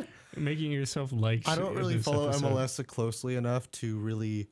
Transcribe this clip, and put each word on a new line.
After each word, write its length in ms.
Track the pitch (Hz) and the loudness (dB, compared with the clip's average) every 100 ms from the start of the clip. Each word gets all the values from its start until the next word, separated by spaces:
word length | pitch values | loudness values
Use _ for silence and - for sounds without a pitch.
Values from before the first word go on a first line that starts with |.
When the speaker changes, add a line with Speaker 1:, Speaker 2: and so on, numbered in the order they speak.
Speaker 1:
<laughs> 320 | - - - - | -6 -12 -14 -4
Speaker 2:
making 360 | 147 156 156 | -2 0 0
yourself 400 | 143 135 - 135 | 0 0 -2 -2
liked 340 | 120 110 113 131 | 2 2 2 2
Speaker 1:
I 80 | 160 | 2
don't 160 | 185 | 2
Speaker 2:
in 40 | - | 0
Speaker 1:
really 180 | 120 113 | 0 2
Speaker 2:
this 80 | 110 | 2
Speaker 1:
follow 240 | 143 147 | 2 2
Speaker 2:
episode. 160 | 139 139 | 2 2
Speaker 1:
M 40 | |
L 60 | 131 | 2
S 200 | 131 - 131 | 0 -2 -6
closely 500 | - 113 113 127 127 | -2 -2 -2 -2 0
enough 340 | 120 123 - | 0 0 -2
to 240 | - 117 107 | -6 -4 -2
really 500 | 107 110 110 107 101 | -2 -2 -2 -2 -4